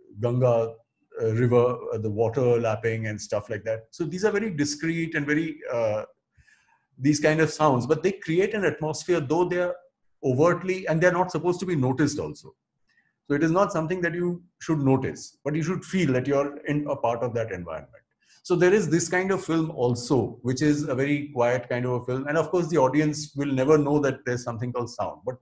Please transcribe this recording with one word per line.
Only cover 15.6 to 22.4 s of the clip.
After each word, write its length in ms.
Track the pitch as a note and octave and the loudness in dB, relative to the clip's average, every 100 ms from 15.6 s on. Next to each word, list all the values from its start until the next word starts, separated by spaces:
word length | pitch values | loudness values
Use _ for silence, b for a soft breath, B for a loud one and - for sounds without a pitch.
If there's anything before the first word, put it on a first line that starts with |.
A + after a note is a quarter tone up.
should 200 | D#3 F#3 | -2 -4
feel 300 | - F#3+ D#3 | -4 0 2
that 140 | B2+ C3 | 0 0
you're 300 | C#3 C#3+ - - | 0 -2 -6 -4
in 200 | D3 D3 | -2 -2
a 80 | C#3+ | -2
part 280 | A#2 A#2+ | -2 -2
of 100 | B2 | -2
that 180 | A2+ A2 | -4 -4
environment. 520 | F2+ E2+ D#2+ C#2+ - _ _ b b | -8 -8 -12 -12 -20 _ _ b b
So 120 | - F3 | -2 4
there 180 | F3+ | 6
is 160 | G#3+ D#3+ | 4 4
this 180 | D#3+ E3+ | 0 0
kind 220 | F#3 F#3+ | -2 0
of 120 | F#3 | -2
film 280 | - E3 D#3+ | 0 -2 -2
also, 680 | - B2 A#2+ - C3 G2 - | 0 0 0 2 2 2 -4
which 200 | B2 B2+ | -4 0
is 220 | D3+ D3 D3 | 2 2 0
a 40 | |
very 360 | B2+ C#3+ C#3+ C#3+ | -2 0 -2 -4
quiet 340 | C3 A#2+ B2+ - | 0 2 2 -2
kind 180 | B2 B2 | -4 -2
of 80 | |
a 120 | B2 A#2+ | -2 -2
film. 220 | B2+ C#3+ | -6 -2
And 100 | |
of 120 | D#3 | -2